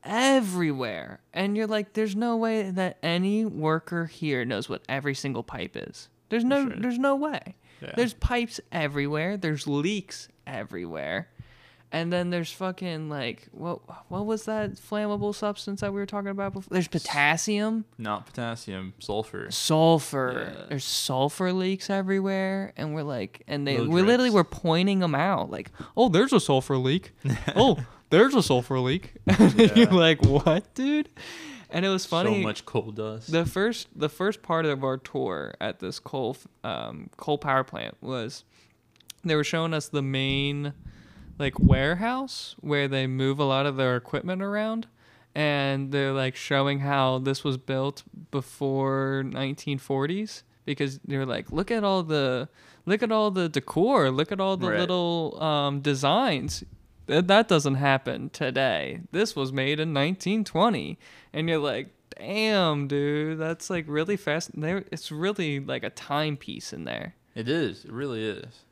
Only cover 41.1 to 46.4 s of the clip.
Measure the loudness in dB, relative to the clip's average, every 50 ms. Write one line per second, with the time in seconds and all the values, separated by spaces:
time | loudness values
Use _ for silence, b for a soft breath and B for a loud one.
41.1 | B B B B B -4 -4 -2 2 6 6 6 8 6 4 2 0 0 -2 -2
42.1 | -2 -4 -6 -8 -10 -12 -14 -14 -16 -12 -4 -2 0 0 0 0 0 0 0 0
43.1 | 0 0 0 0 2 2 2 2 2 2 2 0 0 0 2 2 2 0 -2 -4
44.1 | -6 -4 -4 -4 -4 -4 -4 -4 -2 -2 -2 -2 -4 -6 -8 -10 b b b b
45.1 | b b b b _ -2 0 0 2 0 0 0 0 -2 -2 -2 0 0 0 2
46.1 | 0 0 0 -2 -4 -6